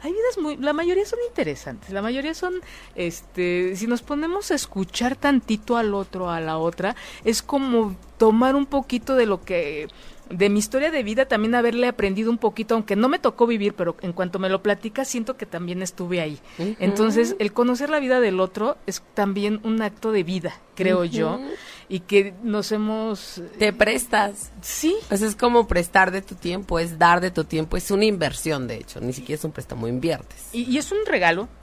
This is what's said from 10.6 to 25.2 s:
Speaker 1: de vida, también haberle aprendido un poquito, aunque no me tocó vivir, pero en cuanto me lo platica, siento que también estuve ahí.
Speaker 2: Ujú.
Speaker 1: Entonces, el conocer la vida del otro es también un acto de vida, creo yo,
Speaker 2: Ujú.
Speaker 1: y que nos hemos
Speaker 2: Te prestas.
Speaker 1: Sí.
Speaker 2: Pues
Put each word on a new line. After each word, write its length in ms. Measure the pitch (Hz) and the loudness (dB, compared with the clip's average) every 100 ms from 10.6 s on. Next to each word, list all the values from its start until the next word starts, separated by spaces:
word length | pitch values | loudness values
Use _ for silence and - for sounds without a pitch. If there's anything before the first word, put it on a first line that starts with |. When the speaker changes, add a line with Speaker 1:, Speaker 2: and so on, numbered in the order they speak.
| 214 262 302 | 2 0 2
Speaker 1:
de 100 | 320 | 0
vida, 220 | 208 220 269 | -2 0 2
también 300 | 220 220 240 | 2 2 2
haberle 320 | 240 233 247 | 2 2 0
aprendido 420 | 247 202 190 220 | 2 0 0 0
un 80 | 233 | 2
poquito, 380 | 220 208 214 226 | 0 -2 -2 -2
aunque 200 | 214 202 | 0 2
no 140 | 247 | 2
me 80 | 339 | 2
tocó 300 | 247 214 233 | 0 2 2
vivir, 260 | 226 202 | 4 0
pero 220 | 202 170 165 | 0 -4 -4
en 120 | 185 | -8
cuanto 240 | 175 180 185 | -4 -4 -2
me 100 | 190 | 0
lo 140 | 190 | 0
platica, 440 | 208 202 226 214 269 | 0 0 -2 -6 -4
siento 300 | 247 220 262 | -4 -6 -8
que 80 | 208 | -8
también 340 | 165 175 180 | -8 -6 -6
estuve 400 | 185 - 180 180 | -8 -8 -4 -2
ahí. 180 | 156 143 - - | -2 -6 -14 -6
Speaker 2:
Ujú. 160 | 175 220 | -6 0
Speaker 1:
Entonces, 560 | 190 202 220 220 233 - | 0 2 2 4 2 0
el 120 | 208 | -2
conocer 380 | 208 240 247 285 | 2 2 2 0
la 100 | 302 | 0
vida 200 | 262 254 | 2 4
del 200 | 233 185 | 4 2
otro 380 | 185 - 214 294 - | 0 0 -4 -2 -6
es 160 | 185 - - | -10 -8 -2
también 440 | 202 196 202 214 | 0 0 0 -2
un 180 | 214 220 | 0 0
acto 300 | 214 208 220 | -2 -4 0
de 120 | 214 | 0
vida, 300 | 165 185 165 - - - | 0 -2 -4 -10 -20 -2
creo 280 | 185 180 | 2 2
yo, 300 | 175 - - 233 | 2 0 -2 -2
Speaker 2:
Ujú. 100 | 277 - - - - | -6 -12 -14 -20 -8
Speaker 1:
y 120 | 190 | -8
que 340 | 180 202 196 185 | 2 4 4 -2
nos 280 | 233 208 208 | -4 -2 -2
hemos 680 | 214 214 220 220 202 - - 170 - | -2 -2 -2 -4 -6 -10 -14 -14 0
Speaker 2:
Te 160 | 208 | 0
prestas. 800 | 240 214 247 - 214 202 208 - - | 4 2 2 0 2 2 -2 -14 -14
Speaker 1:
Sí. 340 | - - 311 415 - | -10 -2 0 0 0
Speaker 2:
Pues 140 | 202 | 0